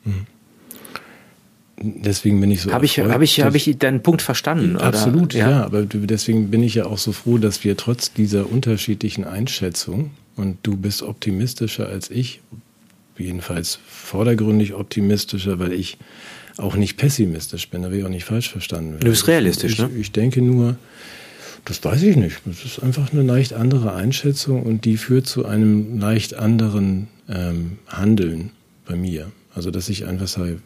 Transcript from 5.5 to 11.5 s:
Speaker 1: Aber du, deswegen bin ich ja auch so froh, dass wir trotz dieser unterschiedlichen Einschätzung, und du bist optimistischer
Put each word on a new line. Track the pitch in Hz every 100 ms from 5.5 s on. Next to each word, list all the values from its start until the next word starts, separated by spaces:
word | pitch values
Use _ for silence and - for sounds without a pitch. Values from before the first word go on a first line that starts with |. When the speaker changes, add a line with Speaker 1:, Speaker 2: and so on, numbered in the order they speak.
| 139
Speaker 1:
Aber | 98 104
du, | 104 104
deswegen | 101 107 - 113 104
bin | 113
ich | 120 110
ja | 98
auch | 107
so | -
froh, | - - 120
dass | 107 95
wir | 101 98
trotz | - 123 -
dieser | - 107 104 101
unterschiedlichen | 123 117 107 - 104 107 101
Einschätzung, | 85 90 123 - 92 - - 92 151 - _ -
und | 98 92
du | 110 98
bist | 98 101
optimistischer | - 110 110 95 123